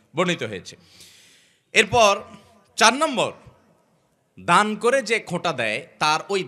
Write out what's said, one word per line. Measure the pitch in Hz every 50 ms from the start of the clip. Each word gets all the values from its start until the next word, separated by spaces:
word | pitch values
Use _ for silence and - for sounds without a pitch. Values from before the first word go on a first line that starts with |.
| _ _ -
বর্ণিত | 151 185 175 165 127 127
হয়েছে। | 110 104 90 87 - - - _ _ _ - - - - - - - _ _ _ _ _ _ _ _ -
এরপর | 208 214 208 233 240 220 202 202 214 - - - - - _ _ _ _ _ -
চার | - 226 226 233
নম্বর, | 285 320 311 262 196 147 110 - - - - _ _ _ _ _ _ _ _ _ _ _ _ _ _ _ _ _ 90
দান | 92 98 185 202 208 214 214
করে | - 220 240 262 277 226
যে | 196 226 208
খোঁটা | - - 170 165 175 175 151
দেয় | 123 113 107 107 123 - - - -
তার | 156 151 156 156 - -
ওই | 202 190 165